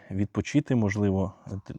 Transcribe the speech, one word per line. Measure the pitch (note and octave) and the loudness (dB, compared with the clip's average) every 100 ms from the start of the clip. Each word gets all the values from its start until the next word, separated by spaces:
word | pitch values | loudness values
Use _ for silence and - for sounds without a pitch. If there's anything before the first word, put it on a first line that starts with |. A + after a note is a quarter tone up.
| - | -6
відпочити, | F#2+ G2+ - - D3 - B2+ | -4 -2 -2 0 0 2 2
можливо, | G#2 G#2 G#2 F#2+ F#2 - - | 2 2 2 2 0 -4 -12
д-, | F#2+ - | -12 -10